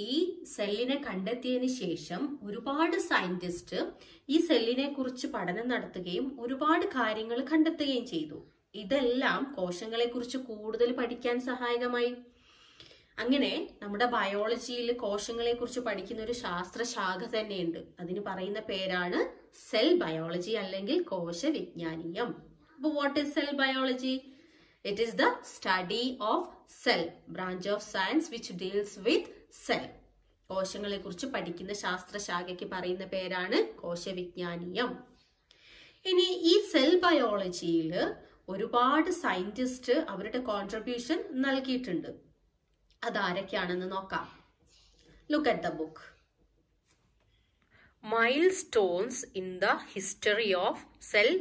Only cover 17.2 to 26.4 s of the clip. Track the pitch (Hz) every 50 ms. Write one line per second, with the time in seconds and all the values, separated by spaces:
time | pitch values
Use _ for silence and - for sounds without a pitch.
17.2 | 233 226 - 220 214 208 196 180 175 165 165 - - - - - 180 165 185 208
18.2 | 202 202 185 185 185 202 208 220 214 - 196 190 190 190 185 180 180 180 202 320
19.2 | - - - - - _ - - - - - 214 247 330 359 - - 160 160 160
20.2 | 160 165 175 180 175 214 220 214 196 190 190 190 196 208 302 359 339 - 196 180
21.2 | 170 170 170 - - 302 294 - 180 - - 165 165 160 160 160 170 170 170 208
22.2 | 247 - - - - - - _ _ _ - 294 262 311 285 285 285 277 285 294
23.2 | 285 285 - 320 285 285 285 277 269 269 262 262 262 262 254 254 254 262 262 262
24.2 | - - - - - - _ _ _ _ _ _ - 196 202 202 233 226 190 185
25.2 | 294 480 494 - - - - - - 208 185 185 180 175 208 233 247 262 - -
26.2 | 208 214 269 359